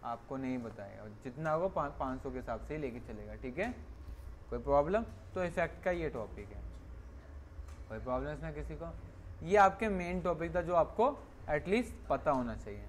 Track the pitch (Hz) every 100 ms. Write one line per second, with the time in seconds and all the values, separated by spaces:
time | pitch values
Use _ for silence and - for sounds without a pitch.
0 | 127 117 - 135 131 127 117 107 101 104
1 | 107 107 135 123 160 156 190 185 147 -
2 | 135 127 139 127 123 113 - 151 139 120
3 | - 110 104 107 127 127 226 240 - -
4 | - - - - - 120 131 143 147 202
5 | 226 - - 185 175 170 165 - - 175
6 | 160 123 104 - 101 98 - - - -
7 | - - - - - - - - - 110
8 | 123 127 139 151 160 151 147 151 165 -
9 | - - - - 160 202 196 190 220 190
10 | 175 185 175 160 165 170 170 175 156 -
11 | 247 277 - - - 151 151 214 240 -
12 | - 135 156 139 120 110 - 101